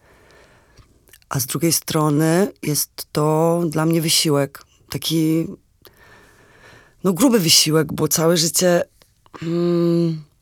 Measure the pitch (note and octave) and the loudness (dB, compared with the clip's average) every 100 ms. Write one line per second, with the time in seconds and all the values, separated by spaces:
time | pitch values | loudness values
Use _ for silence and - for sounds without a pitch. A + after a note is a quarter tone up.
0 | _ _ _ - - _ _ _ _ _ | _ _ _ -20 -20 _ _ _ _ _
1 | _ - - C#3 C3 D3 E3 D3+ - D#3+ | _ -20 -8 -6 -6 -2 -2 -2 -2 0
2 | D3+ D3 D#3+ E3+ G3+ - D3+ D3 - - | 2 2 2 2 0 -4 -6 -4 -6 -12
3 | - - D3+ D#3 E3 E3+ E3+ D#3 D#3+ E3 | -8 -2 0 2 2 0 -2 -2 0 0
4 | E3 - E3 C#3+ C#3 - - _ _ C#3 | 0 -2 0 0 -2 -8 -20 _ _ -8
5 | - D#3+ D#3 D#3+ E3 F#3 _ _ - _ | -4 0 0 0 -4 -10 _ _ -20 _
6 | - - - _ _ _ - - _ _ | -20 -20 -20 _ _ _ -20 -20 _ _
7 | F#3 E3+ C4 A3+ D#3+ - D#3 D#3 D#3 C#3+ | -2 2 4 4 4 2 2 0 0 -2
8 | D3+ - D#3+ F3 E3 - F3+ F3 - _ | -2 0 2 2 0 0 2 2 0 _
9 | _ _ _ - E3 E3+ F3 F3 E3+ E3+ | _ _ _ -12 -6 -2 0 0 2 0
10 | E3+ D#3+ D3 _ | 0 -4 -12 _